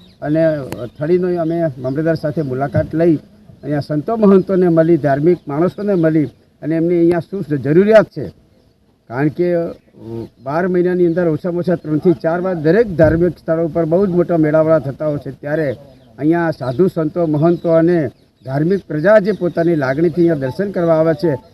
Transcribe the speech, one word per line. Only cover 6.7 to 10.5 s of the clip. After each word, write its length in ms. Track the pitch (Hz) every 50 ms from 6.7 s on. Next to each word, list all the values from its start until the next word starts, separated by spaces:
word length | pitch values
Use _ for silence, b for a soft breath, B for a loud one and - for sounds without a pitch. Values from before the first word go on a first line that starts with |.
| 160
એમની 240 | 165 165 170 175 170
અહીંયા 260 | 170 170 180 170 - -
શું 140 | - 196 165 147 147 139 113
જરૂરિયાત 460 | 135 151 175 202 208 220 214 190 -
છે, 160 | - 156 120 87 - _ _ _ _ _ _ _ _ _ _ _ _ _ _ -
કારણ 200 | 113 131 143 151
કે, 180 | - - 175 175 175
અ, 80 | 170 170 180 - - _ _ _ - 110 113 113 113 110 - _ _ 113
બાર 200 | 131